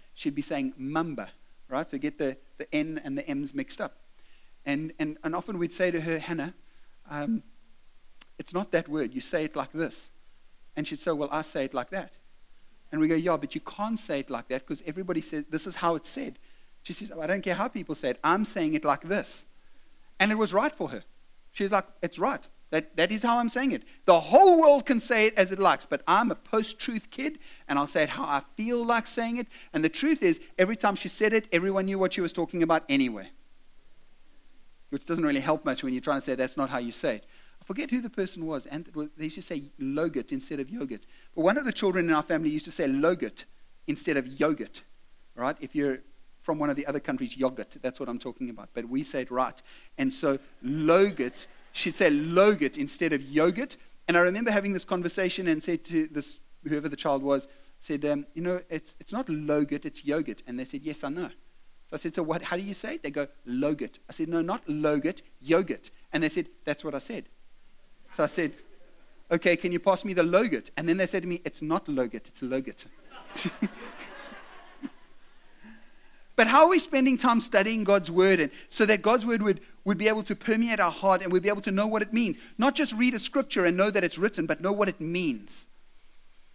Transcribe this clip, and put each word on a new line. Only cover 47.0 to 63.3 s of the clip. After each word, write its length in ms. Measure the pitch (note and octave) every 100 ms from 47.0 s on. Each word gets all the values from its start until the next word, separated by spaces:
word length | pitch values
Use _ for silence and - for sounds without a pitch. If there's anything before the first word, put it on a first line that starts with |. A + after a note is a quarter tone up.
countries, 360 | - C3 B2 -
yogurt, 400 | C3 C3 G2+ -
that's 180 | B2+ B2+
what 80 | B2
I'm 120 | A#2
talking 280 | B2+ - B2
about. 220 | G#2 G2+
But 160 | A#2+ A#2
we 140 | C3
say 200 | D3 D3
it 80 | B2
right. 300 | B2 B2 - - - - -
And 120 | C3+
so 280 | - D3+ C3+ - -
logurt, 840 | B2 D3+ D#3 F3 G3+ D#3+ B2 - - - -
she'd 240 | - F3+ -
say 120 | F3+
logurt 720 | D3 D#3+ F3 G#3 F#3+ C3+ D3+
instead 340 | C#3 - E3
of 80 | C#3+
yogurt. 560 | C3+ D3+ E3+ F#3 C#4 - - - -
And 100 | F3
I 40 |
remember 300 | F3+ G3+ A#3
having 220 | G#3 G3+
this 140 | F#3+ -
conversation 600 | F#3 E3+ G3 F3+ F#3+ F3+
and 140 | D#3
said 220 | - E3 -
to 200 | E3+ D#3
this, 340 | D3 - - - - C#3+
whoever 220 | D3+ D3+
the 80 | C#3+
child 260 | D#3 C#3
was, 260 | C#3 C#3 C#3 - - -
said, 240 | - D3 D3
um, 180 | C#3+ C#3+
"You 60 | D#3+
know, 220 | F3+ F3+ -
it's, 260 | D#3+ - -
it's 140 | -
not 160 | A3 -
logurt, 560 | D#3 D3 D3 C#3+ D3
it's 200 | D3 -
yogurt." 380 | C#3 D#3 D3 G#2 -
And 120 | B2
they 60 |
said, 180 | B2+ C#3
"Yes, 200 | D3+ D3
I 60 | C#3
know." 180 | E3 F3+ - - - - - -
So 40 |
I 20 | D#3+
said, 180 | E3+
"So 80 | F3+
what, 200 | D#3 E3
how 140 | - F3+
do 60 |
you 100 | G3+
say 220 | F#3+ A3
it?" 80 | E4+
They 80 | D3
go, 160 | D3 C#3